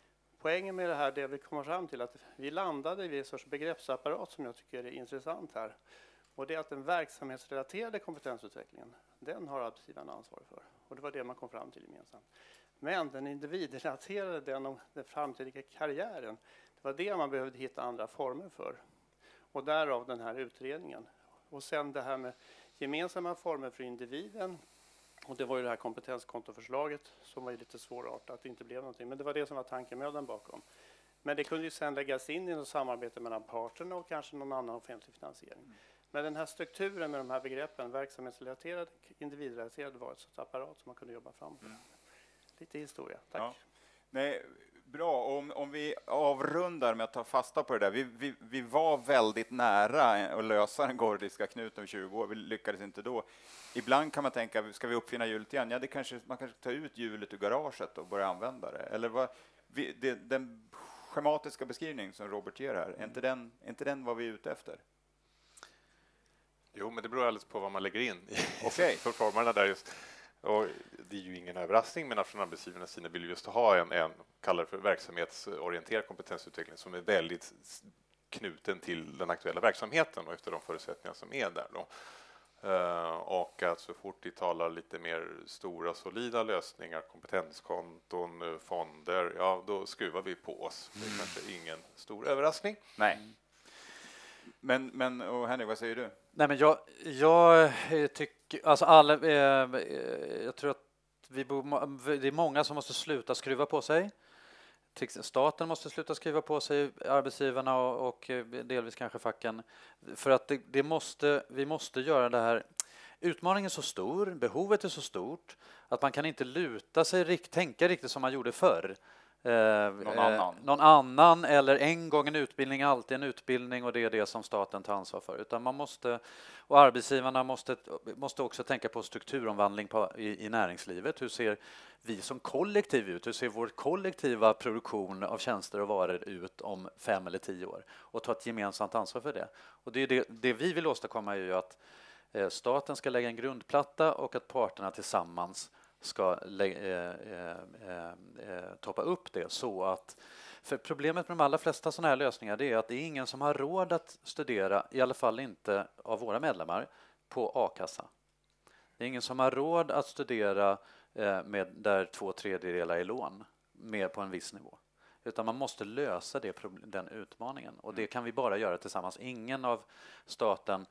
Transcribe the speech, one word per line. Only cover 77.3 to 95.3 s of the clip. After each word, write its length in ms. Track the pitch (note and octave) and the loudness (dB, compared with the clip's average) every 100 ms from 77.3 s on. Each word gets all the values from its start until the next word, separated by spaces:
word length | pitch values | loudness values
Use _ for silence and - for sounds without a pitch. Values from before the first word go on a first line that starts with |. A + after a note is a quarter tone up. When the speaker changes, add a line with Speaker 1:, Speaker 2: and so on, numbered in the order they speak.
| F2 - - | -6 -12 -20
Speaker 3:
s-, 220 | - - - _ _ _ _ | -20 -20 -20 _ _ _ _
knuten 500 | - G2 D#2 - F2+ | -10 -10 -8 -6 -6
till 380 | - E2 D2 C#2+ | -6 -8 -8 -6
den 120 | F2 | -4
aktuella 320 | F2 E2+ E2+ | -4 -4 0
verksamheten 640 | G#2+ - G#2+ D#3+ D#3 - E2 | 2 0 -2 0 0 -4 -10
och 60 | |
efter 180 | F2 - | -10 -8
de 100 | D#2+ | -8
förutsättningar 520 | - D#2+ - - F2 | -8 -10 -10 -12 -12
som 200 | - - | -14 -10
är 160 | C#3 G2 | -6 -4
där 180 | E2+ - | -6 -10
då. 140 | - - - - - - - _ _ G2 | -10 -14 -16 -20 -20 -20 -20 _ _ 0
Eh, 460 | F#2 F2 E2+ E2 E2 | 2 2 0 -2 -4
och 480 | F2+ F#2 E2+ - | -2 -2 -2 -2
att 160 | F2+ E2+ | -2 -2
så 140 | - | -8
fort 240 | F2 G2 - | -14 -14 -12
vi 100 | F2+ | -12
talar 380 | - F2+ E2+ E2+ | -4 -2 0 -2
lite 300 | E2 - E2 | -4 -12 -10
mer 320 | E2+ E2 E2+ E2 E2+ | -6 -6 -8 -14 -18
stora, 480 | - F#2+ E2+ E2+ | -14 -12 -6 -6
solida 500 | - F#2+ G#2 B2 A#2 | -6 -8 -8 -2 -2
lösningar, 580 | A2 F2+ - - E2+ D#2+ | 0 -2 -4 -12 -10 -10
kompetenskonton, 1400 | - - - F#2 D#2+ - - F2+ E2+ E2 - F2+ F2 E2+ | -10 -18 -4 -4 -4 -8 -6 -6 -8 -16 -10 -6 -6 -8
eh, 160 | E2+ D#2+ | -10 -10
fonder, 760 | - F2 D#2+ D2+ D2+ F#2 E2+ F2 | -8 -6 -8 -8 -2 0 0 0
ja, 260 | F#2 F#2 G2+ | 2 0 -2
då 180 | G2 G2 | -6 -6
skruvar 360 | - F2 F2 | -6 -6 -4
vi 140 | F#2 E2+ | -6 -8
på 280 | F2 - | -10 -10
oss. 280 | - - - | -10 -10 -16
Det 60 | G#2+ | -12
är 60 | A2 | -8
Speaker 2:
Mm. 120 | G#2 | -6
Speaker 3:
kanske 340 | F#2+ F2+ F#2+ | -8 -8 -10
ingen 280 | F2+ E2 D#2+ - - | -10 -10 -12 -14 -20
stor 320 | - G#2+ C3+ | -16 -6 -2
överraskning. 480 | C3+ D3+ D3+ G3+ G#3 - - | 2 2 0 -6 -8 -10 2
Speaker 2:
Nej. 360 | G#2 D2+ G#2+ - _ _ - - - - - - - - - - | 2 2 -6 -20 _ _ -20 -20 -20 -20 -20 -20 -20 -20 -20 -6
Men, 280 | C3 C3 C3 | 2 2 0
men, 280 | B2 B2+ B2 | -2 -2 -2
och 260 | F#2+ | -6